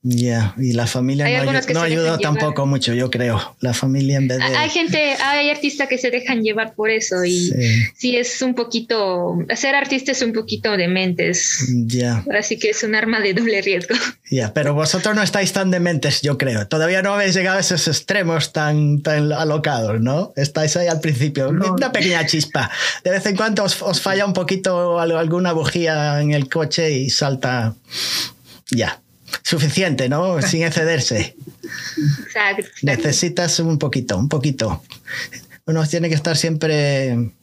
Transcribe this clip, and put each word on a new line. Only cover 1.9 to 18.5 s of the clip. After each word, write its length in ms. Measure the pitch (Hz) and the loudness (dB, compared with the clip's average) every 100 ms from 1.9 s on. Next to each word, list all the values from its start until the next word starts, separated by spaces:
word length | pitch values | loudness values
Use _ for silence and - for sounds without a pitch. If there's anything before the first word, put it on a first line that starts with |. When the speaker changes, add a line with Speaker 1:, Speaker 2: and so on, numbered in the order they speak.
| 160 | 2
Speaker 1:
ayudó 140 | 160 160 | 0 0
Speaker 2:
llevar. 160 | 143 151 | 0 2
Speaker 1:
tampoco 280 | 151 147 139 | 0 0 0
mucho, 280 | 139 123 | 0 0
yo 160 | 120 123 | 0 0
creo. 460 | 117 120 110 - - | 0 0 -2 -4 -4
La 160 | 127 | -2
familia 420 | 117 135 135 135 139 | 0 0 2 2 2
en 120 | 135 | 2
vez 100 | 127 | 0
de 60 | |
Speaker 2:
Hay 260 | 131 131 311 | 0 0 0
gente, 440 | 349 330 311 302 269 | 0 0 2 0 0
hay 300 | 277 285 294 | 0 2 2
artistas 380 | 294 294 277 269 | 0 -2 -2 -2
que 100 | 254 | 0
se 120 | 254 | -2
dejan 300 | 240 247 247 | -2 -2 0
llevar 320 | 220 214 220 | 0 0 -4
por 140 | - 214 | -2 0
eso 360 | 220 214 185 | 0 0 0
y 240 | 180 180 175 | 2 2 2
Speaker 1:
Sí. 320 | - 117 113 110 - | 2 2 2 2 -2
Speaker 2:
sí 200 | 247 240 | -2 0
es 240 | 240 - | -2 -2
un 140 | 262 | -2
poquito, 840 | 240 233 233 233 226 196 180 175 175 165 - | -2 -2 -4 -2 0 0 0 -2 -2 -2 -2
ser 180 | 277 | 0
artista 380 | 277 277 269 262 | 0 0 -2 -2
es 100 | 262 | -2
un 100 | 233 | 0
poquito 440 | 220 220 208 226 202 | -2 -4 -4 -2 0
demente, 520 | 175 185 185 175 170 | 0 0 0 0 0
es 380 | 180 - - 127 123 113 | 0 -2 -2 0 0 0
Speaker 1:
Ya. 360 | 123 123 117 | 0 0 0
Speaker 2:
ahora 200 | 92 202 | 0 -2
sí 160 | 214 226 | -2 -2
que 100 | 220 | -2
es 140 | 214 | -2
un 100 | 220 | 0
arma 240 | 214 220 226 | 0 0 0
de 140 | 202 | 0
doble 260 | 190 233 202 | 2 2 0
riesgo. 360 | 196 180 175 233 - - - | 0 -2 0 -2 -2 -8 -4
Speaker 1:
Ya, 240 | 131 110 | -2 0
pero 180 | 156 143 | 0 2
vosotros 440 | 147 151 190 214 214 | 2 2 0 2 2
no 60 | |
estáis 300 | 196 208 185 | 2 2 0
tan 180 | 196 190 | 2 2
dementes, 500 | 180 175 160 143 135 | 2 2 2 0 0
yo 160 | 147 143 | 0 0
creo. 300 | 135 110 104 | 0 -2 -2
Todavía 340 | 156 160 185 | 0 2 2
no 100 | 190 | 2
habéis 200 | 202 196 | 2 2
llegado 220 | 190 185 190 | 2 2 2
a 20 | |
esos 280 | 185 175 165 | 2 0 0
extremos 640 | 147 - 202 175 160 147 | -2 0 0 2 0 0